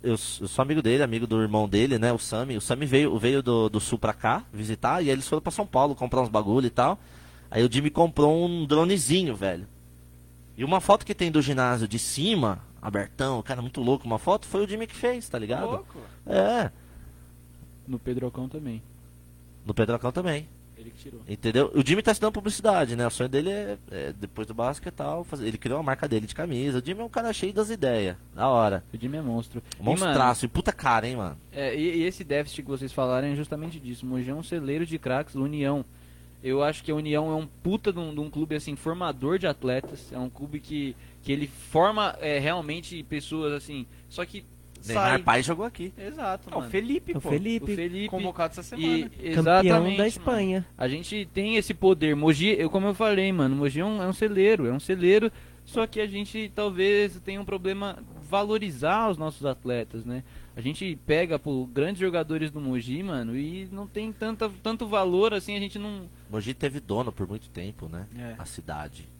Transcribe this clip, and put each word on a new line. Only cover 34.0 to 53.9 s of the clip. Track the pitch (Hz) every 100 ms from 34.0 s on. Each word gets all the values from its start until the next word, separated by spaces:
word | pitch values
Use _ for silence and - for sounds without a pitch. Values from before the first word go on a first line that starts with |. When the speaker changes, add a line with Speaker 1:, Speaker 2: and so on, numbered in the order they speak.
| 127
Speaker 3:
Mogi | 127 123
é | 147
um |
celeiro | 160 170 139 147 165
de | 160
craques, | 139 131 151 135
União. | 139 151 139 143 127 - - - - -
Eu | 131 135
acho | 147 156
que | -
a | 151
União | 151 147 160
é | 156
um | 160
puta | - 175 208 202
de | 175
um, | 160
de | 151
um | 151
clube, | 147 156 151
assim, | 151 143
formador | 160 170 175 131 135 180
de | 175
atletas. | 143 127 127 - 143 -
É | 127
um | 127
clube | 123 143 147
que, | - 151 139 120 - -
que | -
ele | 139 143
forma, | - - 160 190 214 202 -
é, | 151 143
realmente | 143 175 151 165 165 175
pessoas, | 131 151 139 156 151
assim, | 147 139 143 120 - -
só | -
que | 175 202 - - - - 104
Speaker 1:
Neymar | 113 190
Speaker 3:
sai. | 131
Speaker 1:
pai | - 117
jogou | 131 170 233
aqui. | - 180 202
Speaker 3:
Exato, | 202 311 220 190 -
Speaker 2:
Não, | -
o |
Speaker 3:
mano. | 156
Speaker 2:
Felipe, | 190 233 294 - 220
Speaker 4:
O |
Speaker 2:
pô. | 147
Speaker 4:
Felipe. | 147 202 226 139
Speaker 3:
O | 202
Felipe. | 175 185 208
Speaker 2:
Convocado | 190 190 175 165 175
essa | 175 160
Speaker 3:
E, |
Speaker 2:
semana. | 160 160 -
Speaker 4:
Campeão | - 165
Speaker 3:
exatamente, | 165 160 185 185
Speaker 4:
da | 165 180 196
Speaker 3:
mano. | 214
Speaker 4:
Espanha. | - 240 233 190 190 175 -
Speaker 3:
A | 127
gente | 147 175 208 175
tem | 190 208 220
esse | -
poder. | 175 190 175 156 147
Mogi, | 156 147 190 214
eu, | 160
como | 190 202
eu |
falei, | 190 226 196 196
mano, | 185 131 139
Mogi | 143 139
é |
um, | 196